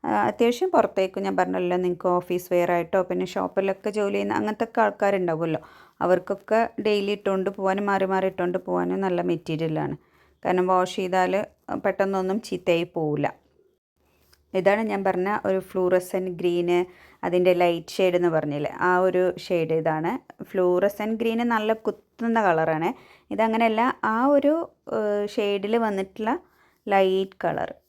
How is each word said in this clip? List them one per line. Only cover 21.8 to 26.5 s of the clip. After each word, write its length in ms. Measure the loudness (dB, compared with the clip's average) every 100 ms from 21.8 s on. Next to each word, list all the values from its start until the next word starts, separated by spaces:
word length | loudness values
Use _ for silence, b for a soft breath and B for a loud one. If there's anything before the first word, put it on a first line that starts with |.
| -2 -6 _ _ -2 2
കളറാണ്. 460 | 4 4 2 0 0 -2 B B B
ഇതങ്ങനെയല്ല, 500 | -2 0 2 2 2 0 0
ആ 120 | -2 2 4
ഒരു, 260 | 4 4 0 -2 _ -6
ഏഹ്, 340 | -2 0 -2 -2
ഷെയ്ഡിൽ 480 | -2 -2 -2 0 0
വന്നിട്ടുള്ള 540 | 0 -2 -6 -6 -4 -4 b